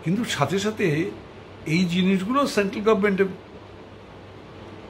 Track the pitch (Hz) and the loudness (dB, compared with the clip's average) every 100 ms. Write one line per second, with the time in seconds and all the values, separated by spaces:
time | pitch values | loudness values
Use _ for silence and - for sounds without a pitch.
0 | 156 202 233 - 139 190 214 214 202 147 | 0 0 0 0 2 2 0 0 2 2
1 | 196 214 - - - - - 160 185 175 | 0 -4 -14 -16 -18 -12 0 2 4 4
2 | 185 190 185 269 277 - 196 214 208 208 | 4 4 2 2 2 2 2 2 4 4
3 | 208 190 190 185 - - - - - - | 4 4 2 0 -14 -18 -18 -18 -18 -18
4 | - - - - - - - - | -18 -18 -18 -18 -18 -16 -16 -16